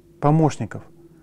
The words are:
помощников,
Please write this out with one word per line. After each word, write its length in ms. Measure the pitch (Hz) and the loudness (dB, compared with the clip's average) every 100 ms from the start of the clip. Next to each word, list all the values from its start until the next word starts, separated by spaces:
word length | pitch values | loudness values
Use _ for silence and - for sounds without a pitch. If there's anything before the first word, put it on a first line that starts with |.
| _ - | _ -2
помощников, 640 | 143 160 151 - 104 - - - - - | 0 2 2 -2 -10 -10 -18 -20 -20 -20